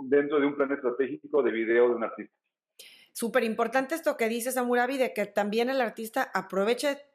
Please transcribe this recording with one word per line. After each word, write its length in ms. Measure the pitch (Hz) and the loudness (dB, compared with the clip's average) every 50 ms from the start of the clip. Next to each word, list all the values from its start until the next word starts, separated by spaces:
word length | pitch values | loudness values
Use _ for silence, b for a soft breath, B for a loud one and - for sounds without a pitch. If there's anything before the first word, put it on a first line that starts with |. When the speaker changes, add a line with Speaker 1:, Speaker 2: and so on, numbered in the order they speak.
| 139 | -2
Speaker 1:
dentro 360 | 127 135 143 147 147 156 147 | 2 2 2 4 4 2 2
de 60 | 139 | 2
un 100 | 143 147 | 2 2
plan 160 | 147 139 135 | 0 0 0
estratégico 720 | 143 139 131 123 123 135 135 123 143 - - - 147 147 | -2 -2 -2 -2 0 0 -2 -2 -4 -8 -6 0 0 2
de 80 | 123 113 | 2 2
video 400 | 110 113 113 110 117 120 123 123 | 0 0 0 2 4 6 6 4
de 60 | 120 | 4
un 80 | 113 113 | 0 -2
artista. 320 | - - - 98 - _ _ _ _ _ _ _ _ _ B B B B B B B _ | -6 -6 -10 -14 -16 _ _ _ _ _ _ _ _ _ B B B B B B B _
Speaker 2:
Súper 300 | - 233 226 - 254 240 | -6 -6 -2 0 0 0
importante 520 | 220 220 233 233 220 226 262 269 262 330 | 0 0 -2 -2 0 0 -2 -2 -2 -4
esto 200 | 320 - 302 285 | -2 -2 -2 -2
que 140 | - 233 220 | 0 -2 -2
dices, 280 | 226 240 220 254 254 | -2 -2 -4 -4 -2
Amurabi, 420 | 254 247 240 247 240 247 247 277 277 | -2 0 2 2 2 2 0 0 0
de 120 | 240 220 - | 0 0 0
que 100 | 214 202 | -4 -6
también 460 | 202 - 214 202 208 202 226 240 254 | -2 -2 -2 -2 0 0 0 0 0
el 100 | 269 269 | 0 0
artista 480 | 240 214 - - 220 220 - 269 254 - - | 0 -2 -4 -8 -10 -6 -4 -4 -2 -2 -2
aproveche 640 | 190 190 - 185 190 196 220 240 240 294 285 285 285 - _ | -4 -4 -2 -2 0 0 2 0 0 0 -2 -2 -4 -8 _